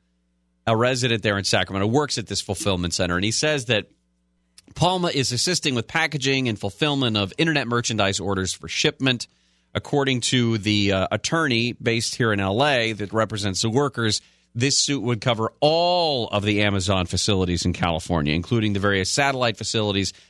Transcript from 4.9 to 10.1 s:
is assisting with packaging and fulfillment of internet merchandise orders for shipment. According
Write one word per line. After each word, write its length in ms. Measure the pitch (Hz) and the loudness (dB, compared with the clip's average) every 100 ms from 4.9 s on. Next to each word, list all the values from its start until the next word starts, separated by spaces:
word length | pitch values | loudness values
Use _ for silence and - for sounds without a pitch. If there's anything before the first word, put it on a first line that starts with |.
| 185 175 | 2 0
is 220 | 139 123 | 0 -2
assisting 460 | 120 175 175 151 123 | -2 -2 0 0 -2
with 100 | - | -2
packaging 600 | 165 160 147 135 135 127 | -2 -2 -2 0 0 0
and 100 | 104 | -2
fulfillment 580 | 101 - 151 143 123 107 | -6 -2 0 2 0 0
of 160 | 98 - | -2 0
internet 300 | 165 147 117 | 0 0 0
merchandise 500 | 120 - 110 98 95 | -2 0 0 0 0
orders 340 | 95 95 92 | -2 -2 -2
for 140 | - - | -6 -6
shipment. 600 | - 156 - 131 120 - _ _ _ _ | -2 -2 0 -2 -2 -6 _ _ _ _
According 480 | - - 143 135 | -8 -2 0 2